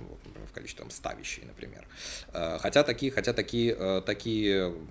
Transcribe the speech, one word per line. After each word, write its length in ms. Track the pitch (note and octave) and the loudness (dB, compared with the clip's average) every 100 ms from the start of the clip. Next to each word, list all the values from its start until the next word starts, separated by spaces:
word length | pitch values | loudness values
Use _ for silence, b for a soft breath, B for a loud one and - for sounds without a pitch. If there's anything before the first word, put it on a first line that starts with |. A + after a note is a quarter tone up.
| - | -10
вот, 80 | - - | -12 -14
например, 220 | - - | -14 -12
в 40 | |
количестве 300 | - - - | -12 -12 -12
там 80 | - | -10
ста 240 | - - | -6 -6
вещей, 320 | G#1+ - - - | -6 -8 -8 -10
например. 420 | - - G1+ - B B B B | -12 -12 -14 -16 B B B B
Э, 240 | E2+ E2 - | -2 -2 0
хотя 220 | G2+ C#3+ | 4 6
такие, 300 | D3 A#2 C3+ | 6 2 0
хотя 220 | A#2+ A2 | 2 2
такие, 420 | A2+ G2+ A#2+ A#2 - | 2 2 4 4 4
э, 240 | F#2+ F#2+ | 2 2
такие 680 | F#2 G#2 A#2 A2 G#2 G2 F2+ E2 D#2 | 2 -2 0 2 4 4 4 -2 -2